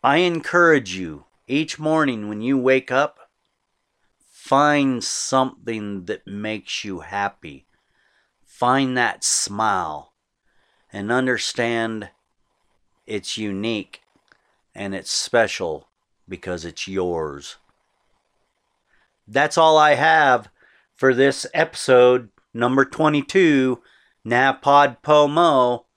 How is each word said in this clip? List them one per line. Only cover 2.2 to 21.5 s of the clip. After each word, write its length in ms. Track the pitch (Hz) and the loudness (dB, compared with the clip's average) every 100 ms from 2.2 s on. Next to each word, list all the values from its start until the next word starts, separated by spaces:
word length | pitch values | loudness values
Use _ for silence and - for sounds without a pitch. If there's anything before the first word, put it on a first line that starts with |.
| 104 | -8
when 140 | 107 | -8
you 160 | 120 135 | -4 -2
wake 340 | 127 131 - | 2 0 0
up, 380 | 127 147 _ _ _ _ _ _ _ _ _ _ _ | -2 -2 _ _ _ _ _ _ _ _ _ _ _
find 840 | _ _ - 139 147 147 135 123 | _ _ 0 2 4 2 0 -2
something 1000 | - - - 135 131 - - 113 104 98 90 | -6 -8 -2 0 -2 -6 -10 -8 -8 -10 -8
that 220 | 98 - | -12 -10
makes 560 | 101 110 107 - - | -10 -10 -10 -10 -12
you 160 | 104 90 | -10 -12
happy. 680 | 85 101 101 _ 82 69 _ _ _ _ _ _ _ _ | -10 -8 -8 _ -20 -20 _ _ _ _ _ _ _ _
Find 540 | _ _ 123 135 131 127 | _ _ 0 0 0 0
that 260 | 117 - | -2 -2
smile 920 | - - - 101 110 95 82 76 - _ _ _ _ _ _ _ _ | -6 -4 -6 -4 -2 -2 -4 -10 -16 _ _ _ _ _ _ _ _
and 200 | 101 101 | -12 -4
understand 960 | 127 131 117 - - 117 117 113 110 104 _ _ _ _ _ _ _ _ _ - | -2 0 -4 -4 -4 -4 -2 -6 -8 -14 _ _ _ _ _ _ _ _ _ -10
it's 320 | 107 - - | -10 -8 -8
unique 640 | 107 98 113 107 - - _ _ _ _ _ _ _ | -8 -6 -4 -6 -8 -20 _ _ _ _ _ _ _
and 220 | - 98 95 | -14 -10 -10
it's 160 | - | -6
special 760 | - - 120 107 - 87 73 _ _ _ _ _ | -6 0 0 0 -2 -8 -8 _ _ _ _ _
because 380 | 90 - 90 85 | -14 -10 -10 -10
it's 220 | 82 - | -12 -8
yours. 720 | 95 90 82 78 71 - - _ _ _ _ _ _ _ _ _ _ _ _ _ _ _ _ _ | -4 -4 -4 -6 -10 -18 -20 _ _ _ _ _ _ _ _ _ _ _ _ _ _ _ _ _
That's 300 | 123 147 - | -2 0 4
all 200 | 160 156 | 4 6
I 160 | 151 | 6
have 560 | 131 156 160 143 123 104 _ _ _ _ _ | 4 4 4 4 2 -2 _ _ _ _ _
for 180 | 135 | 2
this 320 | 123 135 135 - | 4 2 0 -6